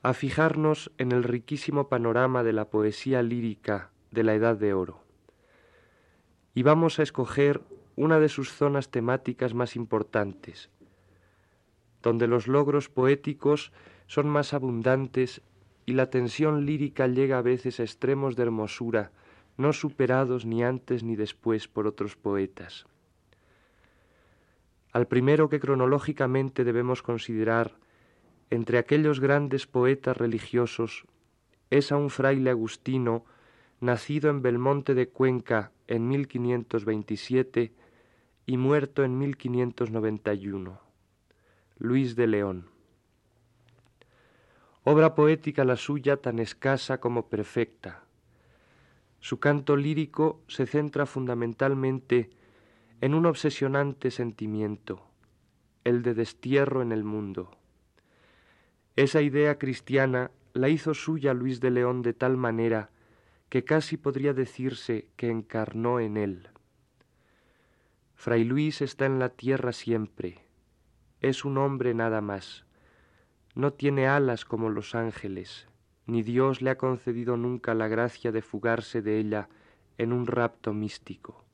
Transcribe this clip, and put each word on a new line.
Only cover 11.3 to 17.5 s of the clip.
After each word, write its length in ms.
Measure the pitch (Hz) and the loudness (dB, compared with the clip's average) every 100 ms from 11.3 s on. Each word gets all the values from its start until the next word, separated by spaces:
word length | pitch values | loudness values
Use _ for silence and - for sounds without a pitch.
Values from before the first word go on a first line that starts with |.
| _ _ _ _ _ _ _ | _ _ _ _ _ _ _
donde 240 | 117 117 117 | 0 2 2
los 220 | 120 110 | 2 2
logros 400 | 139 143 143 135 | 2 4 0 -2
poéticos 840 | - 127 143 151 143 139 147 - - - - _ | 2 4 4 0 -2 0 0 -2 -20 -20 -20 _
son 200 | - 147 | -2 2
más 260 | 147 139 | 0 0
abundantes 840 | 143 127 117 120 131 135 131 127 - _ _ _ _ - | -2 -2 0 2 2 0 -2 -2 -4 _ _ _ _ -2
y 60 | |
la 180 | 131 131 | 0 2
tensión 560 | 131 123 - 156 151 143 | 2 -2 0 0 2 0
lírica 400 | 151 139 - 131 | -2 -4 0 2
llega 320 | 123 135 131 | 4 2 2
a 40 | |
veces 360 | 120 | 2